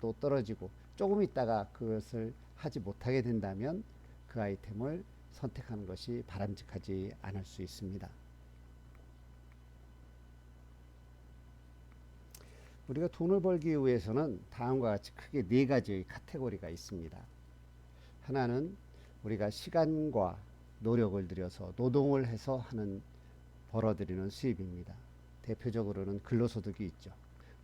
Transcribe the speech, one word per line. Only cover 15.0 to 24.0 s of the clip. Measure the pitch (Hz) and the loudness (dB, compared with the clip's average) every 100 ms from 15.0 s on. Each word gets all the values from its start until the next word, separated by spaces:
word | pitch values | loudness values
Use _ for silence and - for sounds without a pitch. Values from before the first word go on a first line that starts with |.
| - | -2
크게 | - - 143 90 | -14 -4 -2 4
네 | 123 135 | 6 6
가지의 | 131 104 95 | 4 2 -2
카테고리가 | - - - 151 127 98 82 | -4 -10 -10 -6 -4 -4 -6
있습니다. | 87 - 92 80 90 - - - - - - - - - - | -10 -8 -8 -8 -12 -16 -20 -20 -20 -20 -20 -20 -20 -20 -14
하나는 | - 135 123 123 165 202 - - - - | -2 2 4 2 0 -6 -16 -20 -20 -8
우리가 | 107 104 104 | -4 0 0
시간과 | - - 170 156 156 151 113 90 92 - - - - | -2 0 4 4 4 2 2 2 0 -12 -20 -20 -4
노력을 | 110 117 107 98 90 | 2 4 4 2 -2
들여서 | 92 90 - 92 92 | -4 -6 -6 -8 0
노동을 | 127 143 139 135 120 | 4 6 6 4 2
해서 | 110 - 131 | -2 -2 -4
하는, | - 113 104 98 - - - - - - - | -4 -4 -4 -6 -10 -20 -20 -20 -20 -20 -6
벌어들이는 | 113 113 95 | 2 2 2